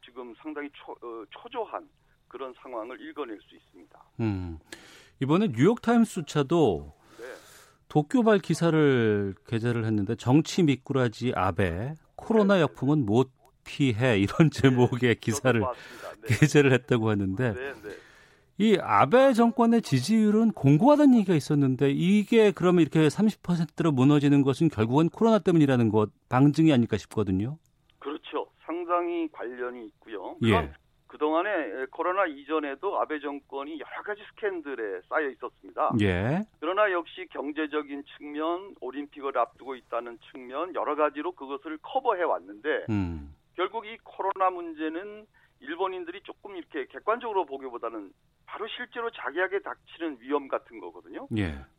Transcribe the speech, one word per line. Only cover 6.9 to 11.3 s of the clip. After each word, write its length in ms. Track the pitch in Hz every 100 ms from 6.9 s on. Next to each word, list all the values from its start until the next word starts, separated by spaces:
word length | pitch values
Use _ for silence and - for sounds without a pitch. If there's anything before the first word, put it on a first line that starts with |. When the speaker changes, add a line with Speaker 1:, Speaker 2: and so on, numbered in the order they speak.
| - _ -
Speaker 1:
네. 60 | 123 113 - - - _ _
Speaker 2:
도쿄발 500 | 151 147 254 220 208
기사를 960 | - 160 170 156 147 131 113 104 101 95 -
게재를 380 | 117 117 120
했는데 320 | 110 110 98 117
"정치 460 | - 139 151 -
미꾸라지 680 | 165 131 - 135 123 104 120